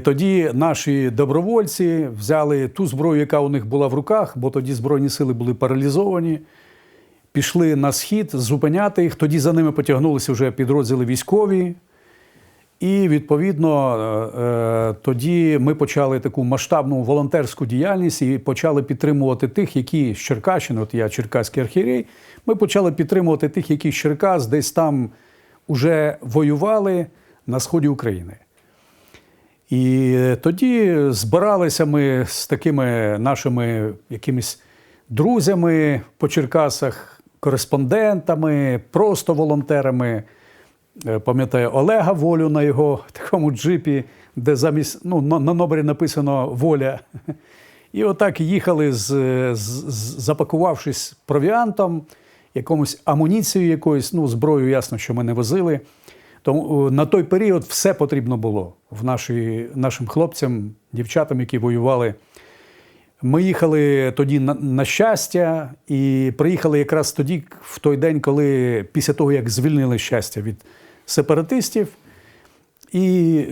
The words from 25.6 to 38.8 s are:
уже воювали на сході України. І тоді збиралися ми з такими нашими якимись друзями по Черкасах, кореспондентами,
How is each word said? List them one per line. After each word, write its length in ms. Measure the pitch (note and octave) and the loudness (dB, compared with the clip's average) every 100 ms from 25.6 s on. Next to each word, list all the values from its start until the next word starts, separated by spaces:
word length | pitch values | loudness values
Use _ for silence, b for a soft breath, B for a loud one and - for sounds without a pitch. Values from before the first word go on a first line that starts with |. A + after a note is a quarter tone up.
| - | -6
уже 500 | C#3+ D3+ D#3+ D3+ D3 | 0 2 2 0 -2
воювали 840 | C3 A#2 D3 D3 G3 A3 G3 F3+ E3 b b b - | -2 2 2 2 2 2 2 0 -4 b b b -6
на 140 | A2 | -6
сході 280 | - E3+ D3 | -2 0 0
України. 480 | C3+ A#2 F#2+ F2 F#2+ _ b b b b b b b b b b b - | 0 -2 -4 -8 -18 _ b b b b b b b b b b b -4
І 460 | B2+ B2+ C3 B2+ B2+ B2+ B2+ | 0 2 2 2 4 2 2
тоді 560 | D#3+ F3 B3+ A#3+ G3+ D#3+ C#3+ | 0 0 2 2 2 2 2
збиралися 760 | G#2+ G#2+ E3+ G3+ G3 E3+ - | 0 0 2 2 2 2 0
ми 400 | D3+ D3 C#3 B2+ B2 | 2 2 2 0 -2
з 180 | - - | -6 -4
такими 720 | - E3 C#3+ B2+ A#2 G#2+ G#2 | -2 0 0 0 0 0 0
нашими 720 | A#2+ C#3 C#3+ B2 A#2 A2+ G#2+ F#2+ - | -2 -2 -2 -2 -2 -2 -4 -8 -14
якимись 520 | A2 - B2+ A#2 - b b b b b | -10 -6 -4 -4 -10 b b b b b
друзями 920 | A2+ F#3+ A#3+ D#3+ F#3+ E3+ D#3+ D3+ C3+ - - | 0 2 2 2 2 2 2 2 0 -6 -4
по 100 | D3 | -2
Черкасах, 920 | - B2+ D#3+ D3 - C3+ - - - _ _ | 0 0 2 0 -2 -6 -6 -14 -20 _ _
кореспондентами, 1400 | D3 C3 - C#3 C3 G#3 G#3+ F#3+ D3 D#3+ D#3 D3 C3+ B2 | -2 -2 0 -2 0 2 2 0 -2 -2 0 0 0 -2